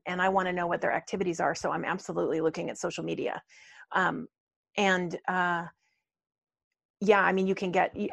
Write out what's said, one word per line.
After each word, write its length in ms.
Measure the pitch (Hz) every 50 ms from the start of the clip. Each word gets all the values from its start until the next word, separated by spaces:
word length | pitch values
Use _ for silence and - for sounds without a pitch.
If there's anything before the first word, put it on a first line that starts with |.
| -
and 160 | - 180 180
I 80 | 180 190
wanna 240 | 190 190 185 180 180
know 140 | 180 175
what 160 | 170 170 165 165
their 100 | 170 -
activities 480 | 170 165 - - 190 190 180 170 -
are, 140 | 175 143 156
so 180 | - - - 147
I'm 140 | 170 165
absolutely 560 | - 170 190 - - 170 175 175 131 143 160 151
looking 260 | 160 156 175 170 -
at 80 | 208
social 260 | - - 170 - - 160
media. 400 | 165 165 - - - - - - _ - - - - - - - - -
Um, 360 | 185 185 170 165 160 - - _ _ _ _ _ _ _ _ -
and, 420 | - 202 190 185 180 180 170 160 - -
uh, 380 | - 185 185 180 175 175 170 170 170 - _ _ _ _ _ _ _ _ _ _ _ _ _ _ _ _ _ _ _ _ _ _ _ _ -
yeah, 220 | 202 196 208 196 185
I 100 | 175 185
mean, 140 | 190 190
you 80 | 190 190
can 180 | 190 208 180 170
get, 240 | 185 175 - - - 208 -